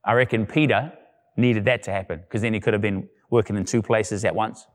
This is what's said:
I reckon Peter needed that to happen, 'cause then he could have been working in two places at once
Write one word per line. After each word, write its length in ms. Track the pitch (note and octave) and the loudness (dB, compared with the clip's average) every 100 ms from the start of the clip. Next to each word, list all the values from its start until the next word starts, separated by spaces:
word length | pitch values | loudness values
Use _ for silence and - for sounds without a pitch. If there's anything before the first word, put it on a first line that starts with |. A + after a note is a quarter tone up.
I 100 | - | 2
reckon 340 | A#2+ B2+ A2 G#2+ | 2 2 0 0
Peter 440 | D#3 D3+ G#2 D3 - _ _ _ - | 2 2 2 -2 -14 _ _ _ 0
needed 280 | B2 A2 | 2 4
that 180 | G#2 A#2 | 2 0
to 80 | - | -2
happen, 320 | G2 F#2+ E2 - | -6 -6 -12 -6
'cause 120 | A2 | -4
then 140 | A2+ | -2
he 40 | G#2+ | 0
could 140 | - | 0
have 80 | G#2+ | 0
been 260 | G#2 F#2+ - _ _ | 0 -2 -6 _ _
working 260 | A#2+ - | 0 0
in 100 | G#2 | -4
two 180 | F#2 A#2 | 0 -2
places 420 | - A2 G#2+ G#2 | 2 0 0 -2
at 80 | G2+ | -2
once 320 | E2+ A2 A2 - | -2 -6 -8 -20